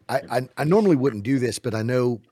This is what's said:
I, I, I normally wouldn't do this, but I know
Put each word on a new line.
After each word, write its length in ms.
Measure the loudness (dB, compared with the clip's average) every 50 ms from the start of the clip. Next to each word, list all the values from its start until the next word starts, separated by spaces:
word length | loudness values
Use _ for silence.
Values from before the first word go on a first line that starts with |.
| _ -4 -4
I, 220 | -4 -4 -2 -4 -4
I, 100 | -4 -4 -6 -4
I 60 | 0
normally 320 | 2 2 4 4 4 4
wouldn't 260 | 4 2 0 -2 -2 -2
do 140 | -2 0 0
this, 200 | 0 -2 -4 -4
but 140 | -6 -6 -4
I 80 | -4 -2
know 380 | 0 0 0 0 0 -2 -4 -8 _